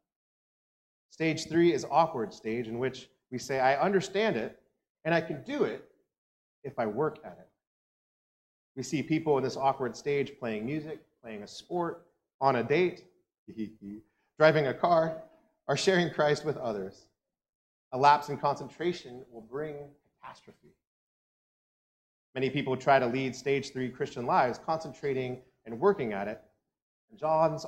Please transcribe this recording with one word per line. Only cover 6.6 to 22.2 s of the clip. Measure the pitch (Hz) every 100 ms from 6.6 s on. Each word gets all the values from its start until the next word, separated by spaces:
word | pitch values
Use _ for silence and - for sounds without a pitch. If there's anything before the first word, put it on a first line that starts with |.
if | 139 123
I | 110
work | 107 151 151
at | 101 85
it." | 92 _ _ _ _ _ _ _ _ _ _ _ _
We | -
see | 127 151
people | - 156 156 139
in |
this | 127 -
awkward | 135 135 127 -
stage | 147 143 135 -
playing | 120 107 113
music, | 151 151 151 _ _
playing | 117 107
a | 101
sport, | - - 175 170 - - _ _ -
on | 139 123
a |
date, | 117 147 180 - - _ _ _ -
<laughs> | 95 107 - 101 107 - _ _ -
driving | 156 156 139
a |
car, | - 175 165 160 - - _ _ _ -
are | 151
sharing | - 185 165
Christ | - 151 147
with | 156 131
others, | 123 104 95 - _ _ _ _ _ _ _ _ _
a | 127
lapse | 143 147 -
in | 139
concentration | 143 139 123 - 170 170 131 123 -
will | 117
bring | 107 131 156 143 143 - _ _
catastrophe. | 127 - - - _ _ _ _ _ _ _ _ _ _ _ _ _ _ _ _